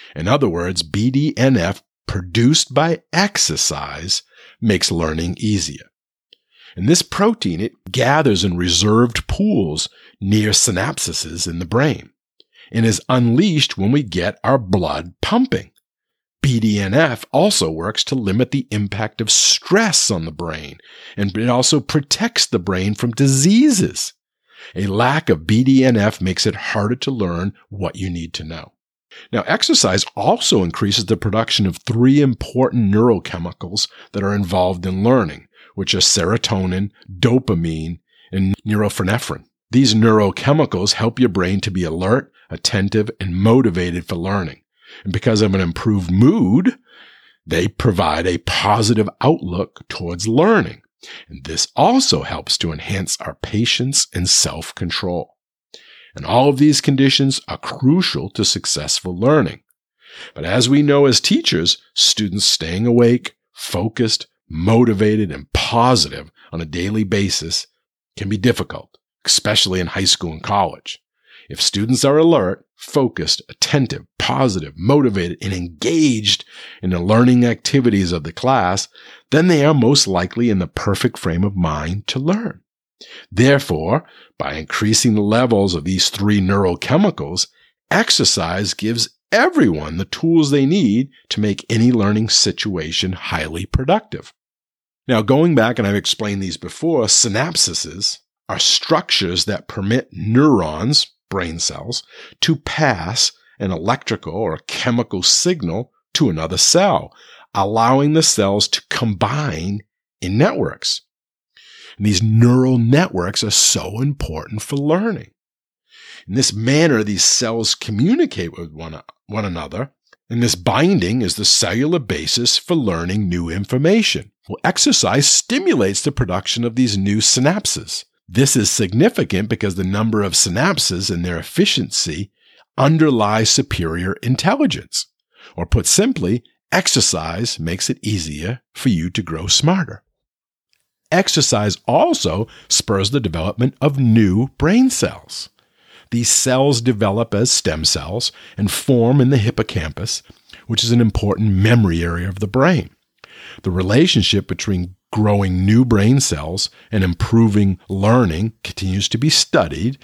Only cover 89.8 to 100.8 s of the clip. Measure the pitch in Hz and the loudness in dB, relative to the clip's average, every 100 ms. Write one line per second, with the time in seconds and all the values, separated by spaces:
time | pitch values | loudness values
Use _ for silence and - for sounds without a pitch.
89.8 | 76 82 95 - 165 165 147 143 135 196 | -4 -6 -6 -4 2 2 4 2 2 2
90.8 | 127 107 139 _ _ - 104 101 - 113 | 2 2 -2 _ _ -2 -2 -2 -2 2
91.8 | 120 120 101 107 110 - 107 - 107 90 | 4 4 2 0 0 0 0 -2 -6 -6
92.8 | 80 87 92 92 - 82 78 82 98 - | -6 -4 -4 -6 -6 -6 -6 -8 -8 -6
93.8 | 135 202 - - - _ _ _ _ _ | 0 0 -2 -14 -16 _ _ _ _ _
94.8 | _ _ - 117 107 135 170 143 113 123 | _ _ -2 0 2 2 4 4 2 0
95.8 | 101 101 - - 107 101 95 - 87 - | -2 -2 -2 -4 -4 -4 -6 -8 -12 -6
96.8 | 160 151 107 - 120 101 165 160 - 82 | -2 0 2 2 2 0 -2 -2 -2 -2
97.8 | - 90 101 - _ _ - - - - | -8 -6 -6 -6 _ _ -10 -4 0 0
98.8 | - 156 - - 92 90 104 98 - - | 0 -2 0 -2 -2 -2 -4 -6 -8 -6
99.8 | 98 123 - 92 104 120 151 117 80 78 | -2 -2 -4 -8 0 4 4 4 0 -4